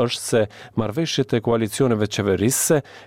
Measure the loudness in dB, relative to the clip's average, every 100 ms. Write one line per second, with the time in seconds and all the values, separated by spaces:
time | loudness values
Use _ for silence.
0 | -2 -2 0 0 0 -4 -8 -4 -4 -2
1 | -4 -2 0 0 0 0 0 0 0 2
2 | 0 0 0 2 2 0 2 0 0 -14